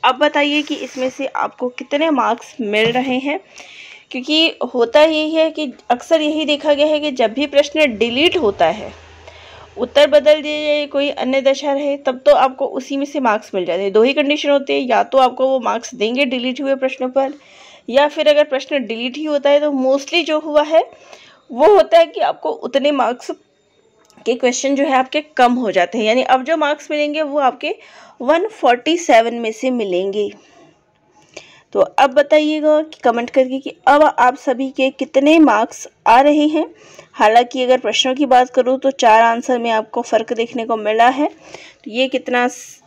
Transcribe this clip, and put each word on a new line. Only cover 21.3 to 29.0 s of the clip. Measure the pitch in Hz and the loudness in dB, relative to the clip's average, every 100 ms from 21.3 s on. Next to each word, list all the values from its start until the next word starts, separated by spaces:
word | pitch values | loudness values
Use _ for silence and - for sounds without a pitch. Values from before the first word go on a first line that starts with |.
| _ _ | _ _
वो | 240 311 403 | 0 4 4
होता | 311 330 | 4 4
है | 330 | 2
कि | 392 | 0
आपको | - - - | -4 -4 -8
उतने | - 254 277 285 | -8 -4 -2 0
marks | 285 233 247 - 349 _ _ _ _ _ _ _ _ - | 0 -2 -4 -10 -14 _ _ _ _ _ _ _ _ -6
के | 247 | -2
question | 254 247 277 277 | -2 -2 -2 0
जो | |
है | 277 | 0
आपके | 262 262 302 302 - | 0 0 -4 -6 0
कम | 247 | 2
हो | 247 233 | 2 0
जाते | 180 180 226 | 0 -2 -2
हैं, | 214 | 0
यानी | 240 | 0
अब | - 262 | 2 0
जो | 262 320 | 0 -2
marks | 294 294 - | -2 -4 -4
मिलेंगे | 302 294 294 | -4 -2 -4
वो | 302 294 | -4 0
आपके | 269 - 294 427 - - - _ | -2 -2 -6 -8 -14 -20 -20 _
वन | 240 320 415 | -2 0 -2
फ़ोर्टी | - 277 240 294 | -2 0 0 0
सेवन | 339 | -2